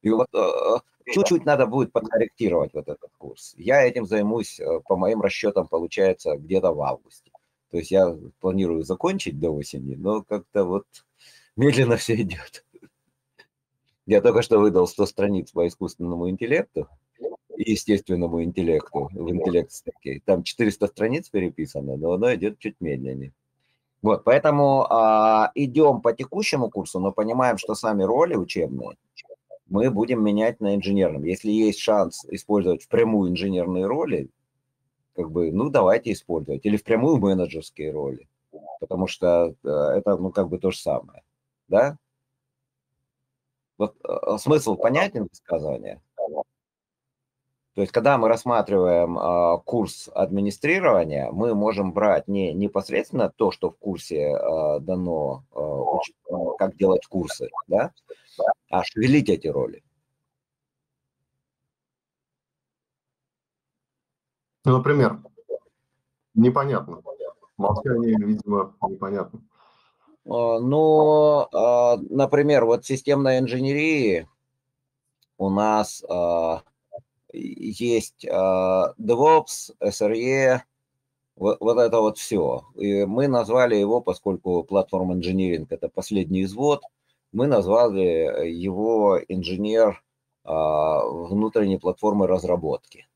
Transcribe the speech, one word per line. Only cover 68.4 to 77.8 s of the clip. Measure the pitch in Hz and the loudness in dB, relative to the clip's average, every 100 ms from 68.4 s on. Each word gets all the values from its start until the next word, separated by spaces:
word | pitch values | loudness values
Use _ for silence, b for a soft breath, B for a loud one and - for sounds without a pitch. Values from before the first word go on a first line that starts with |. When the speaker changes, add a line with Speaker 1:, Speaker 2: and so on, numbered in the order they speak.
| 104 104 92 _ 98 | -2 -2 -2 _ -8
Speaker 2:
непонятно. | 95 98 101 90 - _ b b b b b b _ - | -6 -6 -6 -8 -12 _ b b b b b b _ -6
Speaker 1:
А, | 120 117 113 | -2 0 0
ну, | 123 147 156 156 151 151 151 147 - | 0 2 4 6 6 6 6 4 0
а, | 87 117 120 120 117 - | 0 2 4 4 2 0
например, | 135 139 143 147 143 | 0 2 2 4 4
вот | 113 120 | 4 2
в | - | 0
системной | 131 - 139 135 127 | -6 0 2 2 2
инженерии | 131 127 135 143 160 151 117 90 82 _ _ _ _ _ _ _ _ _ _ _ | 0 -2 -2 0 0 2 2 0 -4 _ _ _ _ _ _ _ _ _ _ _
у | 98 | -2
нас, | 98 107 107 104 - - | 0 2 2 0 -8 -6
а, | 87 87 85 82 82 _ _ _ - _ _ _ | -2 0 0 -2 -4 _ _ _ -20 _ _ _
есть, | - - - - 104 | -14 -12 -10 -10 -6